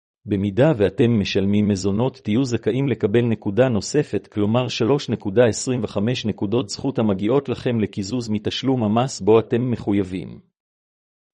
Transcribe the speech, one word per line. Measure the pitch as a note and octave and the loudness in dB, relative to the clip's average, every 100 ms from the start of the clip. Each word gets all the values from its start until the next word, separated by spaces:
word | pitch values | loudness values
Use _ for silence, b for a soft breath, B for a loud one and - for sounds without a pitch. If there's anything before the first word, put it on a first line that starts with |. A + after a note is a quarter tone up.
| _ _ G#2 | _ _ -4
במידה | G2+ G2+ F#2+ D3 A#2+ | -2 -2 2 2 4
ואתם | G2 - A#2 A2+ | 0 2 2 2
משלמים | F#2 G2+ G2 G#2 G#2 | 0 0 2 2 2
מזונות, | F#2+ G2 G2 B2+ - | 0 0 0 -2 -4
תהיו | - A2 | -2 0
זכאים | C3+ A#2 - A#2+ C#3 | 0 -2 -2 -2 -2
לקבל | A2 G#2 A2+ | 0 2 2
נקודה | A#2+ G#2+ G#2 G2 C3 | 2 -2 -2 2 2
נוספת, | G#2+ - D3+ C#3+ G2+ - | 2 0 -2 -2 -6 -6
כלומר | - G#2 A#2 B2+ | -2 0 0 -2
שלוש | - A2+ C#3+ - | -2 0 0 0
נקודה | A2 G2 G2 A#2+ | -4 0 4 4
עשרים | G#2 - B2 | 2 -4 -4
וחמש | G#2 G#2+ G#2+ B2+ A2 | -2 -2 -2 -2 -4
נקודות | F#2 G#2 A#2 A#2 | -4 -2 -2 -4
זכות | - C#3 C3+ | -6 -4 0
המגיעות | A2 F#2+ G2+ C3+ C#3 | 0 0 2 0 0
לכם | A#2 C3 A#2 | -4 -2 0
לקיזוז | G2+ - F#2+ B2 A2+ | -2 -4 -6 -6 -4
מתשלום | G#2 G#2 - B2 C3 | -4 -4 -4 -2 0
המס | G#2+ A2 B2+ - | 2 2 0 -2
בו | G2 A2+ | 4 4
אתם | A2 A#2+ B2+ | 4 -2 -2
מחויבים. | A2 - G2+ F#2 F#2 B1 A1+ _ _ _ _ _ _ _ _ _ | -4 0 0 0 -6 -10 -16 _ _ _ _ _ _ _ _ _